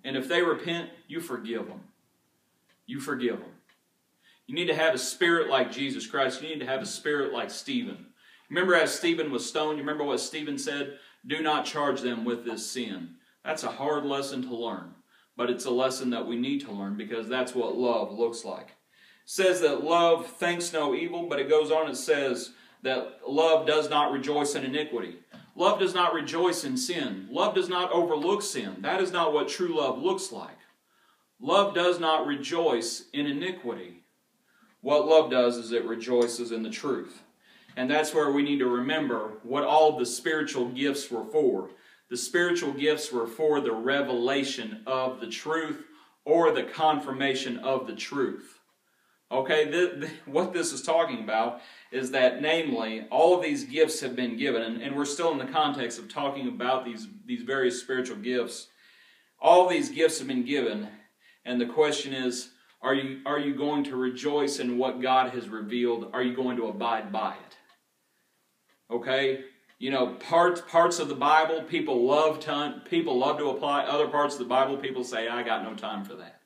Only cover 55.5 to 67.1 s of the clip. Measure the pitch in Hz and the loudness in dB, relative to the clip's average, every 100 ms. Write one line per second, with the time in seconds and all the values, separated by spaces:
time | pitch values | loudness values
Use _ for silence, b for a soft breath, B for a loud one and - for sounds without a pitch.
55.5 | 156 147 139 117 - 104 147 139 139 123 | 0 2 0 -4 -6 -10 -4 -4 -4 -6
56.5 | 107 123 131 123 107 104 - 120 120 120 | -2 -2 0 -2 -10 -14 -16 -10 -8 -2
57.5 | 135 127 - - 127 123 104 113 127 - | 2 2 0 -4 -4 -4 -6 -2 -2 -2
58.5 | - - b b b b b b b 147 | -8 -16 b b b b b b b 8
59.5 | 175 180 170 - 131 156 - 131 127 120 | 8 8 4 0 4 4 4 -2 -2 0
60.5 | 143 117 107 104 - _ _ b b 123 | 0 0 -2 -8 -14 _ _ b b -4
61.5 | 123 120 156 151 143 139 131 123 120 - | -2 0 4 2 2 -4 -4 -4 -4 -10
62.5 | b b b 123 139 135 135 143 147 143 | b b b 0 0 -2 -6 -4 -2 -2
63.5 | 131 147 143 139 127 127 123 143 147 131 | 0 0 0 -2 -2 -2 -2 -2 0 0
64.5 | - 123 120 131 123 127 131 127 127 104 | -2 -2 0 0 0 2 4 2 -4 -8
65.5 | 110 104 120 120 117 - 127 123 123 127 | -10 -4 0 0 0 -4 -2 -2 0 -2
66.5 | 117 110 98 117 110 104 | -2 -4 -4 -2 -2 -2